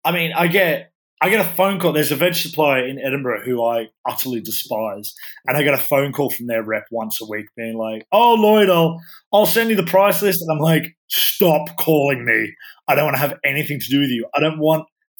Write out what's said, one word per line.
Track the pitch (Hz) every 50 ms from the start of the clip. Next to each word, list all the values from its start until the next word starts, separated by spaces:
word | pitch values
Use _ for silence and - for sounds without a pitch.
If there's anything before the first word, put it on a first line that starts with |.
| -
I | 160
mean, | 180 175 165 156
I | - 165 175
get, | 175 180 202 185 165 143 131 - _ _ _ _ _ _ -
I | 160 190
get | 214 214
a | 180 170 -
phone | - 190 196 196 175
call. | 175 160
There's | 147 151 147 139
a | 147
veg | 127 170 180 175
supplier | - - 160 - 156 156 143 135 127 123
in | 131 135 139
Edinburgh | 135 135 135 139 135 123 113 104 -
who | 127 123 117 117
I | 117 117 117 113 - _ _ -
utterly | 123 117 - - 131 123 113
despise, | 98 107 - - - - 120 107 110 107 98 107 107 - - - - - - - -
and | 131 127
I | 151
get | 143 147 139
a | 127
phone | - - 147 139 143 139
call | 131 147 143 123
from | - - 120
their | 120 113 113
rep | 107 107 110 107 - -
once | 117 113 110 107 - -
a | 110
week | 107 107 107 104 - -
being | 120 113 113 113 113
like, | 110 110 110 110 - -
"Oh, | 190 220 240 240 233
Lloyd, | 220 208 208 214 214 202 190
I'll, | 175 170 165 160 165 165 - - - - _ -
I'll | - 208 208
send | - - 226 226 226
you | 220
the | 190
price | 170 170 185 190 202 202 170 -
list." | 202 202 180 170
And | 165 160
I'm | 156 151
like, | 156 165 160 156 160 - _ _ _ -
"Stop | - - - - - - 196 170 151 151 - - - -
calling | - 160 156 147 139 143 135 123 120
me! | 120 113 110 110 101 - _ - - - _ -
I | - 135
don't | 143 156
wanna | 143 135 131
have | 147 135 - - -
anything | 139 135 151 - - 143 123
to | - 117
do | 139 143
with | 143 131
you. | 123 117 117 - -
I | 147
don't | 151 160 156 156
want | 151 156 160 156 160 _ _ _ _ _ _ -